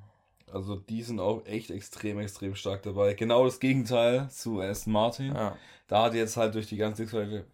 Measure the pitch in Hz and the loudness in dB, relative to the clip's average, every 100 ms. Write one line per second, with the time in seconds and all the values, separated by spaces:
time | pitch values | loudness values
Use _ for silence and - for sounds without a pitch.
0 | - _ _ _ _ 98 98 98 - 113 | -18 _ _ _ _ -8 -6 -8 -6 -8
1 | 117 110 95 113 - 107 - 92 - - | -6 -2 0 0 -4 -8 -6 -12 -12 -8
2 | 107 101 104 - 98 101 98 98 107 98 | -6 -4 -6 -6 -8 -6 -6 -6 -6 2
3 | 101 101 113 117 127 123 131 135 113 120 | 2 2 4 6 6 4 2 2 2 4
4 | 117 127 135 - 117 101 95 101 107 107 | 4 4 0 -8 -4 -2 -2 -4 0 2
5 | 117 120 135 139 104 - - - - 104 | 2 0 -6 -2 -4 -4 -16 -20 0 4
6 | 117 113 107 117 110 110 104 104 107 107 | 4 2 0 2 0 0 -6 -2 -2 -2
7 | 110 110 104 104 - | -4 -4 -4 -6 -10